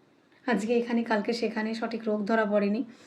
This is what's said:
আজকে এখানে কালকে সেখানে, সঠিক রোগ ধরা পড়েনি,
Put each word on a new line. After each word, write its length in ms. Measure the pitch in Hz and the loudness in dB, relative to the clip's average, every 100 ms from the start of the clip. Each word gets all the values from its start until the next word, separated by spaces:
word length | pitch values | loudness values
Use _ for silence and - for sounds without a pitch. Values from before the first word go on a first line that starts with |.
| _ _ _ _ - | _ _ _ _ 0
আজকে 300 | 208 220 240 | 0 2 0
এখানে 260 | 233 233 | 2 0
কালকে 300 | 226 214 202 | 2 0 0
সেখানে, 420 | 226 220 220 220 | -2 -2 -2 -4
সঠিক 280 | 226 226 226 220 | -4 -4 -4 -2
রোগ 180 | 214 | -2
ধরা 200 | 202 226 | 2 2
পড়েনি, 400 | 208 208 202 214 - - | 4 2 2 0 -4 -12